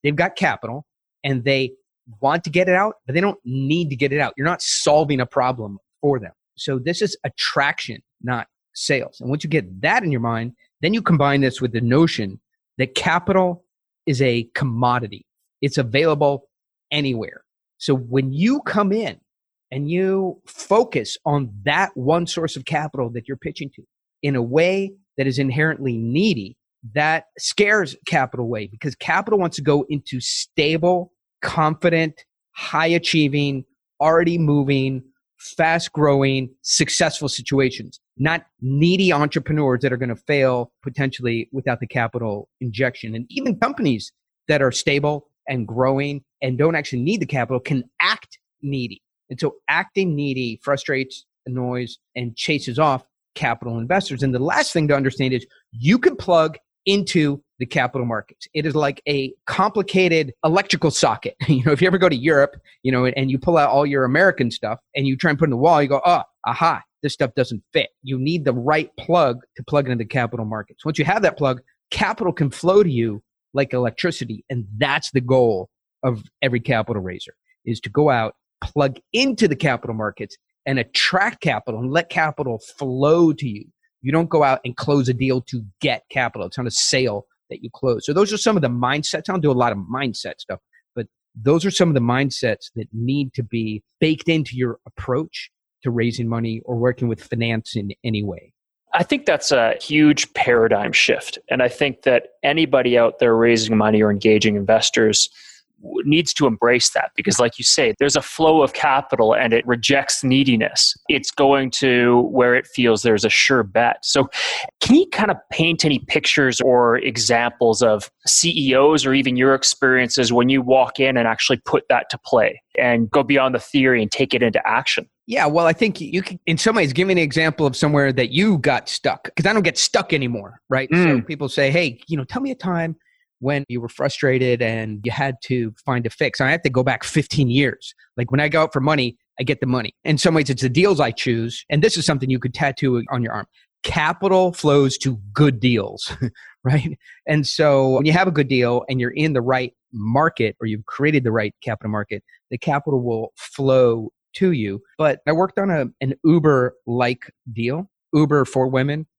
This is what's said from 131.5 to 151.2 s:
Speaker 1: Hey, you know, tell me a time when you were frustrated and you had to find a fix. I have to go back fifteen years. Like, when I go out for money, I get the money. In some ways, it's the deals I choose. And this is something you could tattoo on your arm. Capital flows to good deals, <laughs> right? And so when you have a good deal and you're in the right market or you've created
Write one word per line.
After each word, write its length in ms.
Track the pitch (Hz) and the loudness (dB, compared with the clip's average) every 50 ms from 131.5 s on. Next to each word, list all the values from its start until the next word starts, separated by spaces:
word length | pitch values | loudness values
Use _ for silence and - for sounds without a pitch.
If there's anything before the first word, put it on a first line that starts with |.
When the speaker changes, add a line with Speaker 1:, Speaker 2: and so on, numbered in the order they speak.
| - - 139 135 139 | 0 0 2 2 2
Speaker 1:
Hey, 280 | 170 180 147 123 - - | 2 0 0 -4 -8 -10
you 100 | - 165 | -6 -6
know, 60 | 147 131 | -6 -6
tell 180 | - - 254 | -6 -6 -6
me 120 | 269 277 262 | -6 -6 -6
a 20 | |
time 400 | - - 185 180 170 165 165 156 _ _ _ _ _ _ _ _ _ | -6 -6 -4 -2 -2 -2 -4 -6 _ _ _ _ _ _ _ _ _
when 240 | 120 131 147 143 139 _ | -4 -2 -2 -2 -4 _
you 120 | 120 120 | -8 -8
were 80 | 117 113 | -8 -10
frustrated 760 | - - 135 139 - - - 135 127 131 131 127 123 117 120 | -6 -4 -4 -4 -2 0 0 2 2 2 2 2 0 0 0
and 380 | 110 113 113 110 110 107 104 104 | -2 -2 -4 -4 -6 -8 -6 -6
you 80 | 120 117 | -6 -4
had 240 | 139 143 139 131 - - | -2 -4 -4 -4 -8 -6
to 280 | - 127 127 117 110 107 _ _ | -4 -2 -2 -2 -4 -6 _ _
find 220 | - 131 123 117 | -2 -2 -2 -2
a 40 | 120 | -4
fix. 300 | - - 156 131 - - | -4 -2 -2 -2 0 0
I 100 | 139 131 | 0 0
have 120 | 151 170 - | 0 0 0
to 80 | 143 | 0
go 120 | 123 127 127 | 0 2 2
back 220 | 131 123 110 - | 2 0 -2 -6
fifteen 440 | - - 160 139 - - - 143 120 | -2 0 0 0 0 0 0 0 2
years. 440 | 120 135 143 127 - _ - - - _ _ _ _ | 2 2 2 2 0 _ -16 -20 -20 _ _ _ _
Like, 140 | - 123 117 | -6 -4 0
when 100 | 131 139 | 0 0
I 80 | 147 151 | 0 2
go 140 | 147 160 156 | 2 2 2
out 100 | 160 - | 2 0
for 80 | 143 | 0
money, 360 | 131 147 156 147 127 120 117 _ _ _ _ - | 0 2 2 2 0 -2 -4 _ _ _ _ -8
I 40 | 127 | -2
get 180 | 127 147 - | -2 -2 -2
the 60 | - | 0
money. 280 | 131 127 127 113 107 _ _ _ | -2 0 -2 -2 -6 _ _ _
In 120 | - 156 139 | -2 0 2
some 160 | - 175 160 | 2 2 2
ways, 140 | 160 151 135 | 2 0 0
it's 140 | 135 120 127 | -2 -2 -2
the 60 | 127 | 0
deals 320 | 120 139 180 202 190 143 | 2 4 4 4 4 2
I 100 | 147 120 | 2 -2
choose. 540 | 113 - - 135 117 113 113 117 117 - - _ | -2 -4 -2 -2 0 0 -2 -4 -8 -10 -8 _
And 140 | 147 151 156 | 0 2 2
this 140 | 226 - | 2 2
is 100 | 170 151 | 2 0
something 240 | - 156 135 131 131 | 0 0 0 0 -2
you 80 | 131 123 | -2 -2
could 160 | 120 127 - | -2 -6 -4
tattoo 480 | - 160 139 131 - - 135 123 120 113 - | -2 -2 -2 -2 0 0 0 0 0 -2 -4
on 120 | 135 123 120 | -4 -4 -4
your 100 | 113 - | -4 -4
arm. 140 | 104 - _ _ _ _ _ _ _ - | -8 -10 _ _ _ _ _ _ _ -10
Capital 720 | - - 170 151 156 170 - 185 196 190 185 185 180 175 | -4 -2 0 0 0 -2 0 0 2 4 4 4 2 0
flows 460 | - - 151 143 143 139 135 131 - | 0 2 4 4 6 4 4 0 -2
to 220 | - 135 123 107 98 101 101 | -4 -4 -4 -4 -10 -10 2
good 280 | - 151 147 127 110 | 4 4 4 4 2
deals, 500 | 107 127 120 110 98 101 98 98 - - - - 135 113 _ - | 0 2 2 2 -2 -4 -10 -12 -12 -12 -8 -6 -6 -6 _ -10
<laughs> 240 | - - - _ _ | -20 -20 -20 _ _
right? 340 | 127 139 151 - 165 147 - _ - - _ _ - | 0 0 0 0 -2 -8 -10 _ -20 -20 _ _ -2
And 180 | 151 151 143 | 0 0 0
so 440 | - - - 156 151 139 135 135 135 | -2 0 2 2 4 4 4 4 4
when 160 | 131 127 139 | 2 2 2
you 60 | 156 156 | 4 4
have 140 | 175 190 | 4 2
a 60 | 185 165 | 2 2
good 160 | 147 143 127 | 0 0 2
deal 360 | 135 123 123 120 123 123 - - | 2 0 2 2 0 -2 -2 -4
and 100 | 131 127 | -4 -4
you're 100 | 120 120 - | -4 -4 -2
in 200 | 147 151 160 147 | -2 -2 0 0
the 80 | 127 117 | 0 0
right 320 | 123 131 127 127 120 _ _ _ _ - | 0 0 0 -2 -6 _ _ _ _ -12
market 640 | 113 101 110 117 135 156 165 - - 117 107 101 _ | -8 -4 0 2 2 2 2 2 0 -2 -2 -2 _
or 60 | 117 | -6
you've 200 | 113 107 107 110 | -6 -6 -6 -8
created 360 | - - - 139 151 151 143 | -14 -6 -2 0 2 2 2